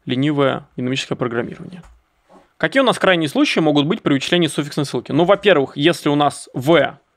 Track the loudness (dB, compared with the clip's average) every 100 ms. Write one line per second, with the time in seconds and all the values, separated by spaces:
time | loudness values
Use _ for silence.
0 | -6 -2 0 2 0 -2 -8 -8 -6 -6
1 | -6 -6 -4 -4 -6 -10 -16 -18 -20 _
2 | _ _ _ -20 _ -6 -2 0 0 2
3 | 2 2 0 0 0 2 2 2 0 -2
4 | 0 -2 0 0 0 -2 -6 -4 -4 -6
5 | -2 0 2 4 4 2 2 0 0 2
6 | 0 2 0 -2 -12 -8 2 4 2 -4
7 | _